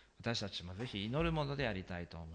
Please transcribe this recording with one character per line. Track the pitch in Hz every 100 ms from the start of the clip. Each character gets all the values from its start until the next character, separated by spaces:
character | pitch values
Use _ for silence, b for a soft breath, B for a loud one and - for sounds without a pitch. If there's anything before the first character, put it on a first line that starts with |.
| B B
私 | 120 117
た | 101
ち | -
も | 87 92
ぜ | 127
ひ | 104 104
祈 | 131
る | 170
も | 160 143
の | 139
で | 127
あ |
り | 95
た | 90 90
い | 85
と | 85
思 | 82